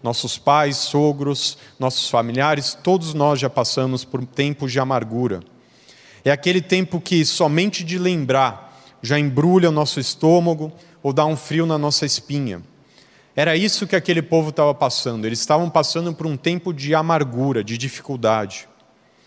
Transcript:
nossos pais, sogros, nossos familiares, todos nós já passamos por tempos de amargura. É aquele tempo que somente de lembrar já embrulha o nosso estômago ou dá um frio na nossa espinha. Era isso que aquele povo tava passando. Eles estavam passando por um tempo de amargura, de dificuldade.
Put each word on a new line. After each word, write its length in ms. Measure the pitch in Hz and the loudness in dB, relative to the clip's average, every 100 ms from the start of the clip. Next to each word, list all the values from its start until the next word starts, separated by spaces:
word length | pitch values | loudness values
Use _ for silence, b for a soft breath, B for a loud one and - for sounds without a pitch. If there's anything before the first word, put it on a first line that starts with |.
nossos 360 | 117 117 123 - | -4 -4 -4 -2
pais, 400 | - 147 147 135 | 2 4 4 0
sogros, 800 | - 147 151 143 143 135 - - B B | -2 2 2 0 -2 -2 -4 -6 B B
nossos 300 | 127 - - | -2 -2 0
familiares, 680 | 117 117 123 147 147 131 - | 0 0 0 2 2 -2 -4
todos 300 | 175 185 160 | 0 0 0
nós 260 | 151 143 139 | 0 2 2
já 120 | 131 | 0
passamos 540 | 131 117 - 131 127 | -2 -2 0 -2 -2
por 200 | - 127 | -6 -8
tempos 480 | 139 - 143 147 139 | -8 -4 -4 -2 -4
de 80 | 127 | -2
amargura. 600 | 131 127 110 117 123 92 87 _ b b b b b b | 0 -2 -2 -2 -2 -4 -10 _ b b b b b b
É 60 | 139 | 0
aquele 320 | 143 175 180 | 0 2 0
tempo 360 | - 185 185 175 | 2 0 0 -4
que 260 | - 170 147 | 0 2 2
somente 580 | - 160 156 202 - | 2 2 2 0 -2
de 140 | 165 180 | -6 -2
lembrar 840 | 180 170 131 135 131 98 - - - - | 0 0 0 2 2 -2 -18 -20 -20 -14
já 160 | 117 147 | -2 0
embrulha 500 | 147 127 165 185 175 | 0 2 4 6 4
o 40 | |
nosso 280 | 151 143 - | 2 0 -2
estômago 720 | 123 - 160 175 170 156 156 - B B | -4 0 4 4 4 -2 -6 -12 B B
ou 100 | 139 | -2
dá 140 | 135 156 | 2 2
um 100 | 151 | 0
frio 300 | - 156 165 | -2 -2 0
na 100 | 156 | 0
nossa 300 | 147 143 143 | 0 -2 -2
espinha. 560 | - - 143 127 87 - _ b b b b b - | -4 -4 -6 -4 -8 -12 _ b b b b b -2
Era 180 | 156 | 0
isso 320 | 160 208 - 202 | 2 0 -2 0
que 80 | |
aquele 280 | 185 - 165 | -2 2 -2
povo 280 | - 165 156 | 2 0 0
tava 240 | 147 147 | 2 2
passando. 520 | 139 135 - 131 113 110 | 2 0 -2 -4 -4 -4
Eles 140 | 113 | -4
estavam 280 | - 151 175 | 2 2 2
passando 440 | 160 147 165 170 | 2 0 -2 -4
por 120 | 160 160 | -4 -6
um 120 | 135 | -2
tempo 340 | 170 175 180 | -2 -2 -4
de 220 | 151 143 | -6 0
amargura, 680 | 156 160 160 139 120 139 120 | 0 2 0 0 0 0 0
de 140 | 104 117 | -2 -6
dificuldade. 880 | 131 - - 131 113 110 101 - - _ _ _ b b | -6 -10 -10 -2 0 0 -2 -10 -20 _ _ _ b b